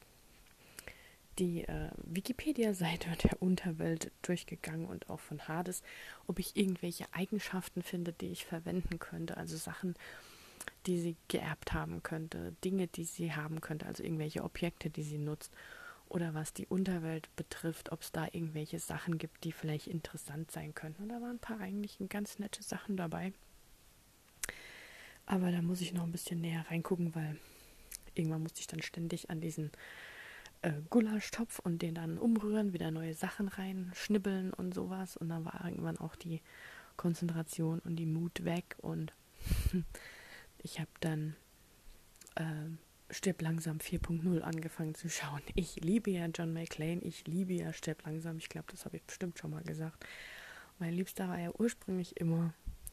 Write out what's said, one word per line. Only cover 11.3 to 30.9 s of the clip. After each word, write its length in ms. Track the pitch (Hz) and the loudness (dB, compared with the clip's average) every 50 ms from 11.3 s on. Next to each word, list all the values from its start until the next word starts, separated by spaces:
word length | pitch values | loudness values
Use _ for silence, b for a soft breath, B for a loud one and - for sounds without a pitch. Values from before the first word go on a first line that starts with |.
| - 175 - 156 151 - - - | 0 2 2 0 -2 -2 0 0
haben 300 | - 156 156 160 170 165 | 2 2 2 0 -2 -4
könnte, 520 | - - 165 160 160 160 - 170 170 175 165 - - | -2 -2 -2 -2 -2 -4 -4 -4 -4 -4 -6 -2 0
Dinge, 220 | 185 190 190 180 | 2 4 4 2
die 180 | 170 - - 165 | 2 0 -4 -4
sie 300 | 165 - - 170 165 151 | -4 -2 -2 -2 0 0
haben 260 | 151 151 156 160 160 | 0 -2 -2 -2 -4
könnte, 260 | - - 156 156 - | -2 -2 -4 -4 -2
also 160 | - - - | -4 -4 -4
irgendwelche 420 | - - 165 156 151 156 - 156 - | -2 0 0 0 0 0 0 -2 -2
Objekte, 460 | - - - 175 170 - - - 156 | -2 0 0 0 0 0 -2 -4 -4
die 120 | - 165 | -2 -2
sie 160 | 156 147 151 151 | -4 -2 -2 -2
nutzt, 340 | 147 151 151 - - - B B B B B B B B B B B - | 0 -2 -2 -4 -6 -12 B B B B B B B B B B B -2
oder 260 | - 175 170 165 156 | 0 0 2 2 0
was 180 | 156 156 - | 0 -2 -2
die 140 | - - - | -4 -6 -2
Unterwelt 680 | - - 185 190 185 180 170 160 160 160 160 - - - | 2 4 4 4 4 2 2 2 0 -2 -2 -4 -6 -6
betrifft, 560 | - 160 - - - - 165 160 - - - | -6 -6 -4 -6 -2 -2 -2 -2 -2 -4 -6
ob's 180 | 170 - - - | -6 -6 -6 -4
da 160 | - 160 156 - | -2 0 0 0
irgendwelche 480 | - 170 165 160 156 151 151 - - 165 | 0 -2 -2 0 -2 -2 -4 -2 -4 -4
Sachen 360 | - - 165 156 - 175 165 | -2 -2 -2 -2 0 0 0
gibt, 280 | 160 160 156 - - - | 0 0 -4 -8 -4 -4
die 80 | 165 | -4
vielleicht 340 | - - - 156 151 156 - | -2 0 0 0 0 0 -2
interessant 640 | - 170 160 - - - 156 - - 143 151 165 - | -2 -2 -2 -4 -4 -8 -10 -10 -8 -6 -6 -6 -6
sein 240 | - 165 156 151 156 | -6 -6 -6 -6 -6
könnten. 300 | - - 160 156 175 202 | -6 -8 -8 -6 -6 -6
Und 60 | 220 | -6
da 100 | 240 240 | -4 -4
waren 160 | 233 240 247 | -4 -6 -6
ein 20 | 233 | -6
paar 220 | - - 220 220 | -6 -6 -4 -4
eigentlich 380 | 190 190 196 208 208 208 - - 196 185 | -2 -2 -2 -2 -2 -2 -4 -4 -4 -2
ganz 320 | - 208 208 - - - | 0 -2 -2 -2 -4 -4
nette 240 | 202 208 - - 208 | -4 -4 -4 -8 -4
Sachen 320 | - 208 185 - - 196 | -4 -4 -4 -2 -2 0
dabei. 360 | 185 175 165 165 170 175 190 196 - - - - - - - - - - - - - - - - - - - - - - B B B B B B B B B B B B B B B - | 0 0 0 0 0 -2 -2 -4 -6 -14 -20 -20 -20 -20 -20 -20 -20 -20 -20 -20 -20 -20 -20 -20 -20 -20 -20 -8 -6 -6 B B B B B B B B B B B B B B B 0
Aber 280 | - 196 185 180 180 | 2 4 6 6 6
da 100 | 175 175 | 6 6
muss 180 | 170 170 185 175 | 4 4 4 2
ich 120 | 175 165 | 0 0
noch 100 | 180 175 | 0 0
ein 80 | 170 170 | 0 0
bisschen 300 | 170 175 - - 175 170 | -2 -2 -4 -2 -2 0
näher 240 | 165 170 165 165 160 - | 0 2 0 0 0 0
reingucken, 460 | 165 165 165 - 190 175 170 165 160 | 0 0 4 4 4 4 4 2 2
weil 240 | 165 156 156 151 - B B B B B B B B B B B - - - - | 0 -2 -2 -2 -6 B B B B B B B B B B B -12 -12 -4 -2
irgendwann 260 | - 165 156 160 160 | 0 2 2 2 0
musste 160 | 160 160 - - | 0 -2 -4 -6
ich 80 | - | -8
dann 160 | - - 160 | -6 -4 -4
ständig 480 | - - - 170 170 165 175 170 - - | -4 -4 -4 -2 -2 -2 -2 -2 -2 -4
an 100 | 175 160 | -4 -2
diesen, 300 | 165 165 156 - 156 147 B B B B B B B B B B B B B B B B B - | -2 -2 0 0 -2 -2 B B B B B B B B B B B B B B B B B -2
äh, 100 | - 175 151 147 156 - | 0 0 0 0 -2 6